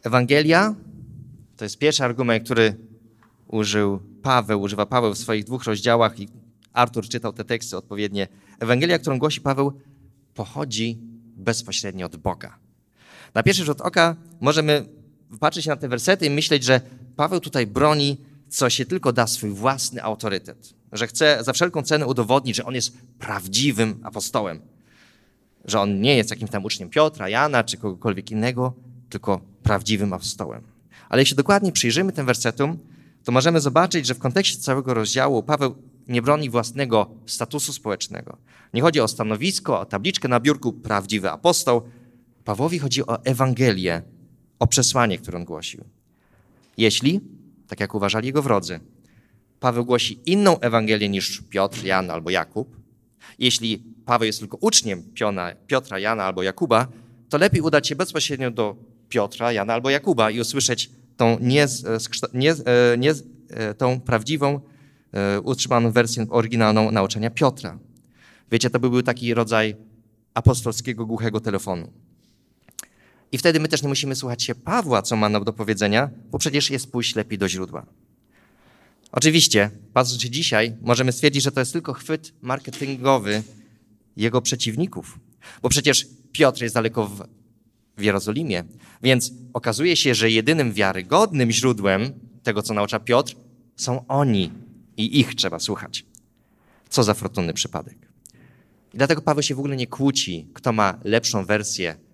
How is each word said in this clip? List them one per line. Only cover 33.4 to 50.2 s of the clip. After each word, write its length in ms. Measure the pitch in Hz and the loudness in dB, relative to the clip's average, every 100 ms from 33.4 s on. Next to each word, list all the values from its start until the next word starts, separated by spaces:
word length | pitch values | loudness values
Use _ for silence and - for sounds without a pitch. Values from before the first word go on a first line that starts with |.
| 143 165 | 4 2
zobaczyć, 460 | 143 139 180 180 127 | 4 2 2 0 -2
że 80 | |
w 40 | 131 | -2
kontekście 400 | 131 170 190 - | 0 0 0 -2
całego 360 | - 135 131 | -2 -2 0
rozdziału 480 | 117 107 131 135 123 | 0 0 2 2 2
Paweł 320 | 107 151 139 - - _ - | 0 0 0 -4 -20 _ -4
nie 140 | 123 | -2
broni 280 | 120 151 143 | 2 0 2
własnego 600 | 117 113 123 135 113 101 - - | -2 -2 -4 0 2 0 -6 -12
statusu 460 | - - 147 139 | -8 -6 -6 -6
społecznego. 640 | 135 110 95 - - - - _ _ _ | -6 -6 -6 -6 -12 -14 -20 _ _ _
Nie 80 | 117 | 2
chodzi 180 | 156 151 | 2 4
o 80 | 110 | 0
stanowisko, 720 | - 107 107 170 190 - 110 | 0 -4 -2 -2 -4 -2 -2
o 40 | |
tabliczkę 440 | 98 104 104 - 127 | -2 -4 -2 -2 0
na 120 | 123 | 0
biurku, 320 | 117 139 120 | 2 0 -2
prawdziwy 580 | - - 104 95 107 92 | -6 -4 -4 -2 -2 -2
apostoł, 520 | 78 170 170 - 120 113 - - _ _ _ | 0 2 2 2 0 0 -20 -20 _ _ _
Pawłowi 340 | - 104 147 170 | -6 -2 -2 -2
chodzi 280 | 139 135 123 | -2 -4 -2
o 180 | 117 | -2
Ewangelię, 800 | 131 123 131 120 127 95 90 85 - - - _ _ _ | -2 0 2 4 2 2 0 -4 -6 -20 -20 _ _ _
o 80 | 117 | 2
przesłanie, 520 | - 123 131 117 87 | 2 2 2 2 0
które 200 | - 87 | -6 -10
on 60 | |
głosił. 400 | 85 80 - - - _ _ _ _ _ _ _ _ - | -10 -10 -12 -14 -20 _ _ _ _ _ _ _ _ 2
Jeśli, 440 | 113 - 131 190 - - - _ _ | 2 4 0 0 -4 -20 -20 _ _
tak 120 | - | -8
jak 140 | 101 | -4
uważali 320 | 107 98 110 120 | -2 -2 -2 -2
jego 160 | 143 | -2
wrodzy, 380 | 135 104 87 85 - _ _ _ _ _ _ _ | 2 0 0 -12 -14 _ _ _ _ _ _ _
Paweł 240 | 131 120 | 0 0
głosi 360 | 120 120 - 110 | 0 0 0 -6